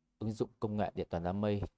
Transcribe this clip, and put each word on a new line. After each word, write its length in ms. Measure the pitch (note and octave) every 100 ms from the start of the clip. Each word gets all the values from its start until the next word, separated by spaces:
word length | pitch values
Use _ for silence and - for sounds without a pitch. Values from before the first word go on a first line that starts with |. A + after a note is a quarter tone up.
| _ _
ứng 120 | G#2+
dụng 180 | G#2+ A#2+ -
công 180 | G#2+ G#2
nghệ 140 | G2
điện 120 | F#2+ E2+
toán 140 | F2
đám 180 | F2 G2
mây, 200 | G#2 G2+ G2+